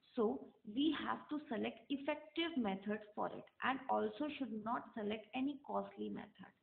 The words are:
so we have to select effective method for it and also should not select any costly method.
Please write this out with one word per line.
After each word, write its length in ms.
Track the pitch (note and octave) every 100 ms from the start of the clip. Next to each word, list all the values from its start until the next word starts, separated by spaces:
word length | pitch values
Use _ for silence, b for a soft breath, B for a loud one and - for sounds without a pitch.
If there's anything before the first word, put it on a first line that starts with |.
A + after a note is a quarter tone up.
| _
so 300 | - A3 C4+ - - G#3+ G#3+
we 180 | D#4 C#4+
have 260 | - A3+ -
to 100 | D4 -
select 320 | G#3+ A3+ B3 -
effective 640 | C#4 C#4+ D4+ - - E4+ D#4+
method 420 | G#3 F#3+ G#3 G#3+ -
for 140 | - G3
it 160 | - - _
and 160 | A3+ C4+ -
also 400 | G#3+ G#3+ - D4+ D4
should 160 | B3 G#3+
not 220 | G#3+ B3+ -
select 320 | A#3 G#3 A3 -
any 220 | B3+ C4+ C#4+ -
costly 440 | G3+ G3 G#3 G#3+
method. 420 | G3+ - - F#3 _